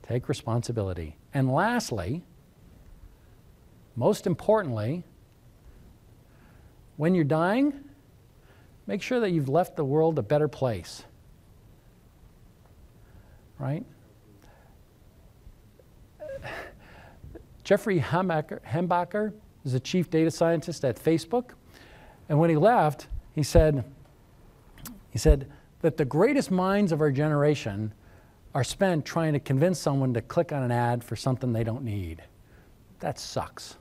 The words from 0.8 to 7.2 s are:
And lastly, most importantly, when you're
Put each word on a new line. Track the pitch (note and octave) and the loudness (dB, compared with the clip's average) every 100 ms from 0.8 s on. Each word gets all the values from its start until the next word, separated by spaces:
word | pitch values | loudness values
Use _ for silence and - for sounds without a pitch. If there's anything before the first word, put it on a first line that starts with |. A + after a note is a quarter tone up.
| F#2+ F2 D#2+ - - | -4 -6 -10 -14 -8
And | C#3 C3 | -2 0
lastly, | C3+ G#3 A#3+ - G#2+ F2 D#3+ - - - - - - - - - - - - - - - - - A2+ | 0 0 -2 -4 -6 -4 -6 -10 -20 -20 -20 -20 -20 -20 -20 -20 -20 -20 -20 -20 -20 -20 -20 -14 0
most | D3 G#3 G3+ | 2 2 -2
importantly, | D#3+ - A3 E3+ A2 G#2+ E3+ - - - _ - - - - - - - - - - - - - - - - | -2 2 2 2 -4 -4 -4 -8 -20 -20 _ -20 -20 -20 -20 -20 -20 -20 -20 -20 -20 -20 -20 -20 -20 -20 -2
when | D#3 | 2
you're | F#3 | 2